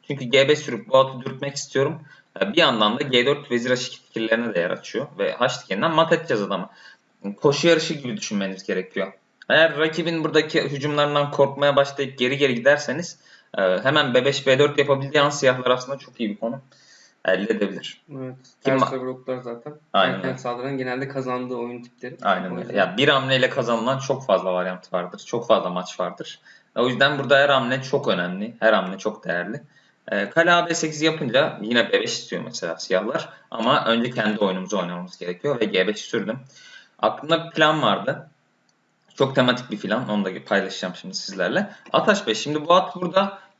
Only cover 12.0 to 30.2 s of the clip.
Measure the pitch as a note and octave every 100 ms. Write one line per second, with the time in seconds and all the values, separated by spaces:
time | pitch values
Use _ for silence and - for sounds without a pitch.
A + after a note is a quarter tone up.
12 | C3+ - B2 C#3 C#3 A#2 C3 C#3+ - D3
13 | F3+ - _ - _ - F#2+ F#2 B2 D3+
14 | C#3 B2+ C3+ C#3 C#3 B2+ C#3+ C#3+ C#3+ C3+
15 | C3+ D3+ C#3+ C#3+ C3+ B2+ B2+ B2+ - C#3
16 | - - A2 G#2 A#2 C3+ - _ _ -
17 | _ _ - F#2 G#2+ G2+ G2+ F#2 - -
18 | - C3+ C3 B2+ _ _ - C3+ C3 C3
19 | B2+ B2+ - B2+ A#2+ A#2 D3 - _ G2
20 | F2+ F#2 C3 C3 B2 A#2+ C3 C3+ B2+ B2+
21 | C3+ C#3 B2+ B2+ B2+ B2 A#2+ A#2+ - _
22 | - - G2 F2+ F#2 F2+ - G2+ F2+ G2
23 | C#3+ C#3 C3 C3 B2 C#3 A#2 A#2 A#2 C3+
24 | - - - F#2 F#2 F2+ F#2 F2+ - F#2
25 | F2+ - - A#2 - G#2 F2+ F2+ F2+ -
26 | F2 - - - _ - _ - B2+ B2
27 | C#3 C#3+ C3 C#3 C#3+ C3+ B2 C3+ - C#3
28 | B2+ F2+ F2 F#2 A2 - A2+ G#2 F#2 F#2+
29 | G#2+ G#2 - F2 F2+ C#3 - _ _ _
30 | - G2+